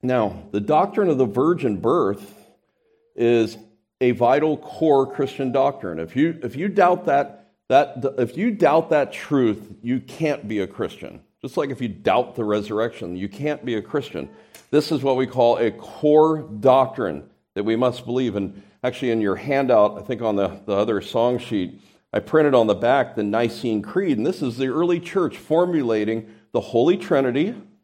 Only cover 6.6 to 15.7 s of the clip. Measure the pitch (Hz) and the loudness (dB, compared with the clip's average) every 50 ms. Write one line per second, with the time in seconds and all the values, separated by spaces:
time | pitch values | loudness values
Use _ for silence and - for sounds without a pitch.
6.6 | 170 208 175 202 180 175 180 175 175 160 139 139 143 - - - _ _ _ _ | -6 -2 2 2 4 4 2 0 0 0 0 0 0 -2 -8 -20 _ _ _ _
7.6 | _ _ 127 135 147 - - 127 120 135 135 - 123 110 - 156 202 247 214 196 | _ _ 4 4 4 2 -4 -6 -6 -4 -2 -2 -4 -2 -2 -4 -2 -2 0 2
8.6 | 175 147 147 165 160 - 160 147 139 - - - - - 151 139 127 113 104 101 | 2 4 4 4 2 2 0 0 0 -2 -6 -14 -8 -2 0 2 2 2 0 -2
9.6 | - - - - - 117 127 131 - - - - 160 151 143 - - 104 110 104 | -8 -20 -20 -12 -6 -4 -4 -4 -4 -10 -8 -4 -2 -2 -2 -4 -6 -6 -4 -4
10.6 | 95 - - - 113 87 - - - - - - _ _ _ _ - 135 - - | -4 -4 -4 -6 -8 -8 -8 -12 -16 -16 -16 -18 _ _ _ _ -14 -8 -4 -4
11.6 | 147 139 135 - 127 113 95 85 - - 95 117 127 - - - 113 104 104 104 | -4 -4 -4 -6 -6 -8 -8 -4 0 2 2 2 2 -2 -4 -4 -2 0 0 0
12.6 | 101 107 110 107 113 120 117 - 107 87 90 90 95 101 - - 139 151 151 - | -2 -2 -2 -2 -2 -4 -4 -8 -10 -10 -8 -8 -8 -8 -8 -6 -6 -6 -6 -6
13.6 | - 127 117 107 - - - 143 135 - - 82 67 - - - - _ _ - | -6 -6 -6 -6 -6 -4 -6 -6 -6 -4 -10 -10 -10 -10 -14 -20 -20 _ _ -20
14.6 | _ _ - 151 151 - 165 139 131 139 131 127 135 127 - 123 123 117 117 - | _ _ 0 0 2 2 -2 -2 0 0 0 0 -2 -2 2 2 4 4 4 4
15.6 | 117 113 | 2 -2